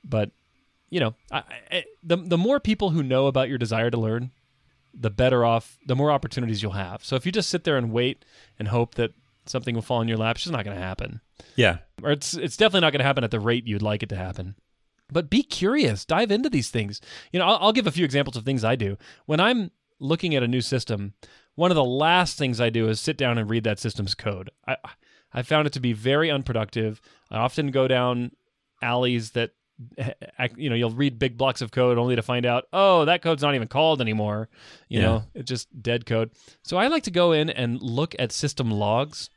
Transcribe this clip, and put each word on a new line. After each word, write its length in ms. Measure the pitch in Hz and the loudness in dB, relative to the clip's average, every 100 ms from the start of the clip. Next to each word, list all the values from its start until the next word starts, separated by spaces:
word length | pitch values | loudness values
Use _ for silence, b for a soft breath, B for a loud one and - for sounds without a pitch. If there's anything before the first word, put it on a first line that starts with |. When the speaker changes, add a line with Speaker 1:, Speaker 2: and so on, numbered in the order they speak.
Speaker 1:
but, 260 | - 113 104 _ _ _ _ _ _ | -2 -2 -2 _ _ _ _ _ _
you 100 | 175 | -2
know, 140 | 117 113 - | -2 -4 -10
I, 120 | - - 120 - | -10 -10 -20 -6
I, 140 | 175 - - | -6 -6 -18
the, 140 | 165 175 | -2 -2
the 220 | 180 170 | 2 2
more 220 | 208 277 | 4 2
people 300 | 208 214 196 | 2 2 2
who 120 | 160 | 0
know 240 | 135 127 139 | 2 2 4
about 220 | 131 131 | 2 0
your 100 | 131 | -2
desire 320 | 117 110 120 | 0 0 0
to 60 | 117 | 0
learn, 320 | 110 113 127 _ _ _ _ _ _ | 0 -2 -6 _ _ _ _ _ _
the 160 | - 113 | -6 -4
better 340 | 104 127 127 | 2 4 6
off, 340 | 117 117 - - - | 4 2 -2 -16 -4
the 100 | 131 | 0
more 140 | 147 | 2
opportunities 520 | 143 117 - 117 104 | 2 -2 -4 -4 -2
you'll 100 | 104 | -4
have. 320 | 98 92 101 | -4 -8 -10
So 120 | - 131 | -6 -4
if 100 | 180 | -2
you 60 | |
just 180 | 208 175 | -2 -2
sit 140 | 175 | -2
there 120 | 170 139 | 0 0
and 160 | 117 | 0
wait 320 | 113 127 - b b b _ | 0 -2 -4 b b b _
and 100 | 104 | -2
hope 260 | 120 117 | 0 0
that 180 | - 117 - _ _ | -2 -4 -4 _ _
something 300 | - 131 123 | -8 -6 -4
will 80 | 117 | -4
fall 180 | 110 120 | -2 -2
in 80 | 113 | 0
your 80 | 110 | 0
lap, 200 | 113 117 | -2 -2
it's 80 | |
just 80 | 175 | -4
not 120 | 127 | -6
gonna 120 | 101 98 | -6 -8
happen. 420 | 92 95 - 113 _ _ B | -8 -8 -10 -12 _ _ B
Speaker 2:
Yeah. 240 | - 110 85 - - | 0 2 2 -10 -8
Speaker 1:
Or 100 | 147 | -2
it's, 220 | 147 - | -2 -4
it's 220 | 170 131 - | -6 -6 0
definitely 240 | 214 190 | 2 4
not 120 | 160 | 2
gonna 120 | 139 | 2
happen 200 | 135 131 | 0 0
at 60 | 117 | 0
the 100 | 113 | -2
rate 260 | 107 120 117 | 0 -2 -2
you'd 160 | 101 | -2
like 200 | 107 107 | -2 -2
it 60 | 107 | -6
to 60 | 95 | -8
happen. 380 | 92 92 92 101 _ _ _ _ _ | -8 -8 -12 -14 _ _ _ _ _
But 180 | 156 156 | -4 2
be 120 | 226 | 0
curious, 600 | - - 185 285 202 101 | 0 -2 0 2 2 0
dive 260 | - 165 220 | -2 0 2
into 160 | 208 294 | 0 0
these 200 | 147 117 | -2 -2
things. 300 | 120 101 104 B B B | -4 -6 -10 B B B
You 60 | 175 | 0
know, 80 | 180 | 2
I'll, 120 | 220 | 4
I'll 100 | 196 | 4
give 140 | 220 190 | 2 0
a 60 | |
few 120 | 156 | 0
examples 320 | 165 139 139 123 | 0 0 -2 -4
of 80 | |
things 200 | 113 135 | -2 0
I 100 | 110 | 0
do. 220 | 123 101 98 B B - | 0 -2 -4 B B -2
When 120 | 156 | 2
I'm 320 | 202 247 180 _ _ _ | 2 2 -2 _ _ _
looking 340 | 135 165 180 | -2 0 2
at 80 | 143 | 2
a 60 | 120 | 2
new 120 | 123 | 0
system, 540 | 117 131 - 107 101 - B B B | 0 -2 -2 -6 -6 -12 B B B
one 160 | - 175 | 0 2
of 40 | 165 | 4
the 80 | |
last 520 | 127 131 156 180 175 - | 2 2 4 4 2 -2
things 220 | 139 113 | -2 2
I 100 | 117 | 0
do 180 | 117 110 | 2 0
is 100 | 110 | 0
sit 160 | - 147 | -2 -2
down 220 | 131 117 | 0 0
and 100 | 107 | 0
read 160 | 113 | 0
that 140 | 110 104 | 0 -2
system's 360 | 113 - 98 | -4 -4 -4
code. 360 | - 107 95 95 _ - | -4 -4 -6 -12 _ -8
I, 100 | 135 - - b b b | -8 -8 -20 b b b
I 100 | 120 | -8
found 240 | 123 151 151 | 0 2 2
it 60 | |
to 60 | 139 | 0
be 120 | 123 | -2
very 380 | 107 117 143 165 | 0 2 2 2
unproductive. 680 | 143 131 113 107 117 110 107 b b b | 0 -2 -2 -2 -2 -4 -4 b b b
I 60 | 107 | -2
often 320 | 123 - 143 | -2 0 0
go 160 | 135 131 | 2 2
down 460 | 127 123 123 120 _ _ _ _ _ | 4 2 0 -4 _ _ _ _ _
alleys 480 | 123 123 127 120 110 | -2 0 2 0 -2
that, 200 | 120 117 _ _ _ 117 - | -4 -4 _ _ _ -20 -8
eh, 140 | 117 - - - | -8 -8 -16 -6
eh, 100 | 127 - | -6 -4
you 120 | 156 | -2
know, 60 | 117 | 0
you'll 140 | 117 | 0
read 280 | 117 139 117 | 0 -2 0
big 200 | 135 117 | -4 0
blocks 240 | 135 120 | -2 0
of 80 | 117 | -4
code 280 | - 127 120 | 2 2 4
only 180 | 123 120 | 2 0
to 60 | |
find 220 | 110 123 | 0 0
out, 200 | 120 123 - | 0 0 0
"Oh, 320 | 185 196 180 | 4 6 6
that 180 | 151 175 | 4 2
code's 200 | 170 151 | 2 0
not 120 | 143 | 2
even 140 | 139 113 | 0 0
called 320 | 135 160 151 | 2 4 4
anymore." 480 | 113 110 104 104 110 B B B B | 0 0 0 -2 -6 B B B B
You 120 | 107 | 2
Speaker 2:
Yeah. 60 | 110 | 2
Speaker 1:
know, 180 | 110 110 | 2 -2
it's 140 | - 123 | -12 -8
just 200 | 123 - 131 | -8 -8 -8
dead 220 | 117 120 | -2 -2
code. 260 | 120 113 113 b b b | 0 -2 -2 b b b
So 140 | - 180 | -4 0
I 100 | 240 | 2
like 160 | 320 | 0
to 60 | 220 | 0
go 220 | 175 175 | 2 4
in 160 | 160 117 | 4 2
and 320 | - 120 120 | -2 -2 -2
look 340 | 127 117 156 - | -4 -2 -2 -4
at 140 | 120 | -6
system 380 | - 147 - 120 | -4 -6 -2 -2
logs 600 | 104 104 113 151 - - | 0 2 2 0 -8 -16